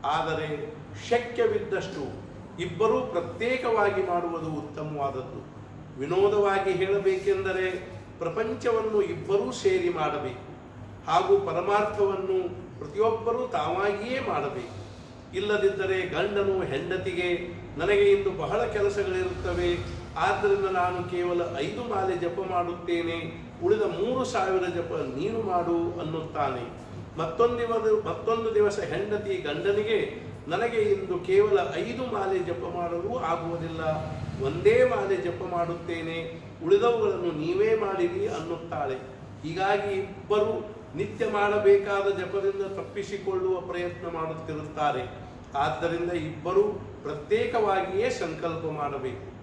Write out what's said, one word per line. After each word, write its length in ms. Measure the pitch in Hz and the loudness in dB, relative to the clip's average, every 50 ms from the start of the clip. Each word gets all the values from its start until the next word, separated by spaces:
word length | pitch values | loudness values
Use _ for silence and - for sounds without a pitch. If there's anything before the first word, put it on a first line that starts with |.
| - | 0
ಆದರೆ 680 | 139 151 156 160 160 160 156 156 151 147 143 147 - - - - - - - - - | 0 0 0 0 0 -2 -2 -2 -4 -4 -6 -6 -8 -10 -12 -14 -14 -14 -12 -2 2
ಶಕ್ಯವಿದ್ದಷ್ಟು 1160 | 240 240 240 - - - 233 214 202 208 - - 196 185 - - - 160 139 123 - - - - - - - - - - | 2 2 2 0 0 2 2 4 4 2 0 0 -2 -2 -2 -4 -6 -6 -6 -6 -8 -10 -12 -14 -14 -14 -14 -14 -8 -6
ಇಬ್ಬರೂ 380 | 175 160 156 165 214 226 247 262 | -6 -6 0 2 4 4 4 4
ಪ್ರತ್ಯೇಕವಾಗಿ 1000 | 254 - - 175 165 - - - 220 240 262 254 254 247 220 214 208 202 196 190 | 2 0 -2 -2 -2 -2 -6 -2 0 0 0 0 2 2 4 4 4 4 4 2
ಮಾಡುವುದು 500 | 185 180 175 175 170 170 170 165 160 160 | 0 2 0 0 0 -2 -4 -4 -4 -4
ಉತ್ತಮವಾದದ್ದು. 1040 | 156 147 139 - - 156 151 156 151 147 139 135 - 135 123 - - 104 98 - - - - - - - - - - 127 | -4 -6 -6 -8 -8 -8 -8 -6 -4 -2 -2 -2 -2 -4 -8 -8 -10 -12 -14 -14 -16 -16 -16 -16 -16 -16 -16 -16 -8 -6
ವಿನೋದವಾಗಿ 720 | 135 147 175 185 202 202 208 208 202 196 196 196 196 196 | -2 0 4 6 6 6 6 6 4 4 4 2 2 2
ಹೇಳಬೇಕೆಂದರೆ 1300 | 185 175 190 190 196 202 196 190 190 185 - 202 196 190 196 190 185 185 185 185 - - - - - - - - - - | 2 2 2 2 2 2 4 2 2 2 2 2 2 2 2 0 0 0 0 0 -2 -4 -8 -10 -12 -14 -14 -14 -12 -6
ಪ್ರಪಂಚವನ್ನು 840 | 165 170 160 214 226 240 254 - - 240 226 220 214 214 214 208 | -6 -4 -2 -2 -2 -2 -2 0 0 2 2 2 2 2 2 2
ಇಬ್ಬರೂ 500 | 180 165 165 156 151 175 196 202 240 254 | 2 2 0 -6 -2 2 2 2 2 0
ಸೇರಿ 360 | 247 - - 196 185 180 170 175 | -4 2 2 4 4 4 2 2
ಮಾಡಬೇಕು 680 | 165 160 151 151 143 143 - 131 - - - - - - - - - - - - - - - - | 0 0 0 0 0 -2 -4 -4 -6 -8 -12 -14 -16 -16 -16 -16 -16 -16 -16 -14 -16 -12 -4 4
ಹಾಗೂ 280 | 160 175 - 370 403 202 | 4 4 6 6 6 6
ಪರಮಾರ್ಥವನ್ನು 1300 | 196 - 160 175 185 202 202 208 208 - - 214 202 196 190 185 190 190 190 185 180 175 - - - - - - | 6 2 0 0 2 4 4 4 2 2 2 2 2 2 2 0 0 0 0 0 0 -2 -6 -8 -12 -14 -12 -12
ಪ್ರತಿಯೊಬ್ಬರೂ 680 | - - - 202 220 226 220 - 214 233 - 254 254 | -12 -8 0 2 2 4 2 2 0 0 0 0 -2
ತಾವಾಗಿಯೇ 760 | - - 190 - - - 190 196 208 202 202 214 240 254 269 | -2 -2 -2 0 0 0 2 2 0 0 0 -2 -2 -2 -2
ಮಾಡಬೇಕು. 680 | - - 175 147 - - - 127 120 - - - - - - - - - - - - - - | -2 -2 -2 0 -2 -2 -4 -6 -8 -8 -10 -12 -12 -14 -14 -16 -16 -18 -18 -18 -16 -6 -4
ಇಲ್ಲದಿದ್ದರೆ 640 | 190 202 208 208 202 196 196 196 190 190 190 190 185 | -2 0 2 2 4 4 4 4 4 0 2 2 0
ಗಂಡನು 580 | 180 151 151 156 185 208 202 202 196 196 190 190 | 0 0 0 0 0 2 2 2 2 2 2 2
ಹೆಂಡತಿಗೆ, 880 | 175 - 131 143 160 - 185 185 180 196 175 170 180 180 175 170 - - - - - - - 143 | 0 0 -2 -2 -2 -2 -2 -2 -2 -2 -2 0 0 0 0 -2 -2 -6 -10 -10 -12 -10 -6 -2
"ನನಗೆ 340 | 160 190 208 202 202 202 | 2 4 6 6 8 8
ಇಂದು 180 | 196 202 196 196 | 6 6 4 0
ಬಹಳ 340 | 175 156 156 - 202 220 240 | -2 -2 -4 -2 0 0 0
ಕೆಲಸಗಳಿರುತ್ತವೆ, 1120 | 226 214 208 202 202 196 202 196 185 185 185 185 180 180 - - 185 175 175 175 175 175 170 - - - - - - - 156 | 0 0 2 2 2 2 2 0 0 0 0 0 -2 -4 -4 -4 -2 -2 0 0 0 0 0 -2 -6 -8 -10 -10 -10 -2 0
ಆದ್ದರಿಂದ 480 | 165 190 202 196 202 202 196 202 190 | 2 2 2 4 4 4 4 4 2
ನಾನು 440 | 190 185 180 175 180 180 180 175 - | 0 2 2 2 2 0 -2 -4 -2
ಕೇವಲ 300 | 180 175 175 175 175 175 175 170 170 | -2 -2 0 2 2 2 0 0 -2
ಐದು 260 | 175 - 170 214 247 | -2 -4 -4 -4 -6
ಮಾಲೆ 340 | 240 233 214 196 190 190 180 | -4 -2 -2 0 0 0 0
ಜಪ 220 | 160 170 170 170 196 190 180 | 0 -2 -2 -2 -2 -4 0
ಮಾಡುತ್ತೇನೆ, 960 | 180 175 175 170 175 175 - 175 175 170 165 170 165 165 160 - - - - - - - 165 | 0 0 0 0 -4 -6 -2 -2 0 0 0 -2 -4 -4 -6 -8 -10 -10 -14 -14 -10 -2 4
ಉಳಿದ 180 | 185 214 214 | 4 6 6
ಮೂರು 420 | 208 185 170 165 202 233 254 254 254 | 4 0 2 0 0 0 2 0 0
ಸಾವಿರ 380 | - - - 185 190 190 185 180 175 | 0 2 2 2 4 2 2 2 0
ಜಪ 240 | 165 170 160 - 175 160 143 131 127 | -2 -2 -4 -2 -2 -4 -2 -4 -2
ನೀನು 260 | 135 165 214 226 226 | -2 -2 -2 0 0
ಮಾಡು" 580 | 208 196 180 175 170 170 170 170 170 170 175 170 | 0 2 2 2 2 2 2 2 2 0 -2 -4
ಅನ್ನುತ್ತಾನೆ. 840 | 170 160 160 160 156 156 - 156 143 135 131 123 117 117 - - - - - - - - - 156 | -4 -4 -4 -4 -6 -4 -2 0 0 0 0 -4 -6 -8 -10 -14 -14 -14 -12 -12 -12 -12 -4 -4
ಮತ್ತೊಂದು 400 | 160 160 - - 233 240 240 233 | -4 -4 4 4 4 4 4 2
ದಿವ-, 500 | 233 233 226 220 208 220 214 208 - 160 | 0 0 0 2 4 4 4 4 2 -2
ಮತ್ತೊಂದು 460 | 156 - - 220 226 226 226 220 202 | -4 -2 0 2 2 2 2 2 4
ದಿವಸ 240 | 208 208 202 202 202 | 4 4 4 4 0
ಹೆಂಡತಿ 560 | 175 156 151 185 202 208 208 202 - 196 190 | -2 -2 -2 -2 -2 -2 -2 -2 -2 -2 -4
ಗಂಡನಿಗೆ, 920 | 175 156 147 147 165 175 196 202 214 208 220 226 196 160 - - - - - - - - 147 | -2 -2 -2 -4 0 0 2 2 2 2 2 2 2 0 -2 -6 -10 -12 -12 -12 -12 -6 -4
"ನನಗೆ 280 | 170 196 226 233 233 | -2 0 0 0 2
ಇಂದು 420 | 220 208 208 196 196 190 180 180 170 | 2 4 4 2 2 0 -2 -4 -4
ಕೇವಲ 400 | - 180 190 202 208 208 202 190 175 - - | 0 4 6 6 6 6 6 4 4 2 -2
ಐದು 380 | 170 - 226 240 - 254 254 | -2 -4 -4 -4 -4 -4 -4
ಮಾಲೆ 260 | 220 202 196 190 190 185 | -2 -2 0 0 0 0
ಜಪ 260 | 175 170 170 - - 175 175 | 0 -2 -4 -4 -4 -6 -4
ಮಾಡಲು 440 | 175 175 170 170 170 175 208 240 254 | -4 -2 -2 -2 -2 -2 -2 -4 -2
ಆಗುವುದಿಲ್ಲ, 600 | - 160 170 160 160 165 170 165 160 165 160 160 160 156 156 - - - - - - - - - 202 | 0 0 -2 -2 -2 -4 -4 -4 -4 -6 -6 -4 -2 -2 -2 -2 -2 -6 -6 -6 -6 -8 -4 -2 -2
ಒಂದೇ 380 | 202 - - 185 208 226 247 254 | -2 -2 4 4 6 8 8 6
ಮಾಲೆ 320 | - - - 196 196 196 | 6 4 0 2 2 0
ಜಪ 260 | 175 - 175 170 - 190 170 | 0 0 -2 -4 -4 -6 -4
ಮಾಡುತ್ತೇನೆ, 920 | 175 175 170 170 175 170 - 170 170 165 160 165 165 165 165 - - - - - - - 165 | -2 -2 0 -2 -2 -6 -4 -6 -4 -4 -4 -4 -6 -6 -6 -8 -10 -12 -14 -16 -14 -6 2
ಉಳಿದವುಗಳನ್ನು 640 | 160 196 202 233 240 233 226 214 202 190 175 175 175 | 4 4 6 6 4 4 4 2 2 2 0 0 -2
ನೀವೇ 460 | 156 151 156 170 180 190 208 220 220 | -2 -2 -2 0 2 2 4 4 4
ಮಾಡಿರಿ" 520 | 214 208 196 185 175 175 170 175 185 - 147 | 2 2 0 0 0 0 0 0 0 -2 -2
ಅನ್ನುತ್ತಾಳೆ. 680 | - - 160 165 170 160 165 - 160 - - 135 131 131 - - - - - - - - | -2 -4 -4 -6 -6 -6 -6 -6 -4 -4 -2 -4 -4 -6 -8 -12 -14 -16 -16 -16 -14 -10
ಹೀಗಾಗಿ 500 | - 156 165 180 190 196 202 202 202 202 | -8 -6 -2 0 2 2 2 2 2 0
ಇಬ್ಬರು 840 | 196 190 196 175 - - - - 208 208 220 226 - - - - - - - - - | -2 -2 -4 -4 -8 -12 -2 2 4 4 4 2 0 -2 -4 -8 -12 -14 -14 -10 -6
ನಿತ್ಯ 300 | 147 202 202 - - 226 214 | -4 -4 -4 -2 -2 -2 0
ಮಾಡಬೇಕಾದ 800 | 214 202 202 208 208 208 208 196 202 196 196 208 202 196 196 202 190 185 | 2 2 2 4 2 4 8 8 8 8 6 2 0 2 2 2 0 0
ಜಪದಿಂದ 440 | 180 170 196 196 190 196 196 196 | -2 -2 -2 0 0 0 0 0
ತಪ್ಪಿಸಿಕೊಳ್ಳುವ 960 | 196 190 196 - - - - 208 185 - 202 196 180 190 185 185 185 190 185 180 | -4 -4 -4 -8 -8 -8 -6 -8 -6 -6 -6 -4 -4 -2 -2 0 2 0 0 0
ಪ್ರಯತ್ನ 480 | 170 - 175 175 180 175 - - 180 170 | -2 -4 -4 -4 -4 -4 -6 -6 -8 -6
ಮಾಡುತ್ತಿರುತ್ತಾರೆ. 920 | 165 160 160 160 156 160 160 160 156 151 151 147 - 156 156 147 131 127 123 123 - - - - - - - - - | -4 -4 -4 -4 -4 -6 -6 -6 -6 -6 -8 -8 -4 0 0 0 2 0 -4 -6 -10 -12 -14 -14 -14 -16 -16 -6 -2
ಆದ್ದರಿಂದ 580 | - 147 156 156 - 165 170 170 170 175 170 | 0 0 0 0 0 0 0 0 0 0 0
ಇಬ್ಬರು 500 | 175 165 151 151 - - - 170 185 196 208 208 - - - - - - | -2 -2 -4 -4 -6 -4 -4 2 4 6 4 4 2 -4 -8 -12 -12 -10
ಪ್ರತ್ಯೇಕವಾಗಿಯೇ 1080 | - 143 151 147 147 - 208 226 240 226 - 233 214 202 190 185 185 - 190 196 226 254 | -8 -6 -6 -6 0 2 2 2 2 2 2 2 4 4 4 2 2 0 0 0 0 0
ಸಂಕಲ್ಪ 540 | - - 196 165 156 151 160 170 165 - 160 156 | 0 -2 -4 -4 -4 -4 -4 -4 -4 -2 -4 -4
ಮಾಡಬೇಕು. 640 | 151 147 143 143 139 135 127 131 - - - - - - | -4 -2 -4 -4 -4 -4 -4 -6 -6 -6 -10 -12 -14 -14